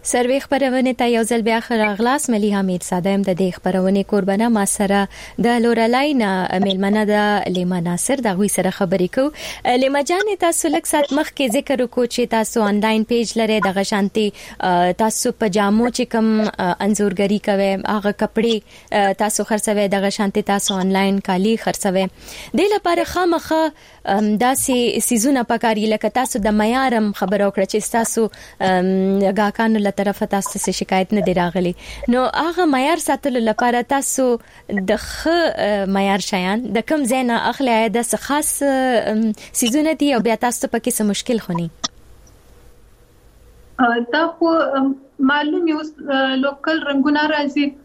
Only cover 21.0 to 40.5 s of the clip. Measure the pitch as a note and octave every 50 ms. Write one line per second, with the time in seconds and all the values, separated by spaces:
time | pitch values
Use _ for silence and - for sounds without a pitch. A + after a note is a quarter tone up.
21 | G3 G3 G3 G3 - - F#3 F#3 F#3+ A3 A3+ A3 - G#3+ - - - - F3+ -
22 | C#4+ C#4+ - - - - - - - - - A#3 F4+ G4+ G#4+ G4+ - F4+ E4+ E4+
23 | E4 - - F4 F#4 E4+ E4+ D4+ - - D#4 D#4+ D#4+ D#4 D4+ - - - - -
24 | - - G3 G3+ G#3+ G#3 G#3+ F#3+ A#3+ B3 C4+ C4 - - B3+ B3 A#3+ A3+ - -
25 | - - B3 A3+ G#3 C#4+ C#4 B3+ A#3 - A#3+ A3+ - A3+ A3 G#3+ G#3 A3 A3 G#3+
26 | - G#3+ - B3 C4 - - B3 G3 A3 G#3+ G#3+ G#3 A3 A#3+ C4 C4+ C4 A#3+ A3
27 | G#3+ G#3 G3 - G#3 F#3 G#3 G3+ G3+ G3 G3 - F#3+ - - G#3+ G3+ - - A#3
28 | A3+ - - A#3 A3+ G3+ - - - - - - G3 F#3+ F#3 F3+ F3+ F#3+ F#3+ F#3+
29 | F#3+ F#3+ G3 G3 G3 F#3+ F#3+ G3+ G#3 G3+ G3+ - A3+ A3 A3 G#3+ G#3 G3 G3 -
30 | G3 G3+ G3 - A3 - - G3 F#3+ - - - - - F#3 - F#3+ - G3 F#3+
31 | F#3+ - G#3+ G#3 F3+ F#3 F3+ F#3 F3 F3 E3 F#3+ F3+ E3+ F3+ - - - - -
32 | - - A#3 B3+ B3+ - - - C#4+ E4+ E4 E4+ F#4 D#4+ C4+ B3+ B3+ D4 E4+ E4
33 | - - C#4 C4+ - C#4+ B3 B3 A3+ A3 G#3+ - B3 A#3+ A#3+ A#3+ A#3+ - C#4 C#4
34 | C4+ - - - C4 B3 A#3+ A#3 - - - - - - G3+ G3+ F#3+ F#3+ G#3 G#3+
35 | - - - - - D#4 E4 F4 E4 D4 - - - G#3 G#3 G3+ G3 F#3+ G3 G3
36 | G3 G3 G3 G3+ F3+ - - F#3 F3+ F#3 G3+ A3+ B3+ - G3 A3+ A3 - D#4 D4+
37 | C#4 G#3+ C4 C4 C4 A#3+ A#3 A3+ - - A#3+ - C#4 B3+ A3+ A3 A3+ A3+ F#3+ A#3
38 | A#3 - - G#3+ - - C#4 D4 D4+ - - - C#4+ C#4 C4+ C4 C4 C4 B3 A3
39 | - - A3 G#3+ A3+ A3 G#3 - - - - - B3+ A#3 A#3 D4+ D4 D#4+ D#4+ -
40 | D4 C#4+ C#4 A3+ - A#3 A3 A3 - A#3+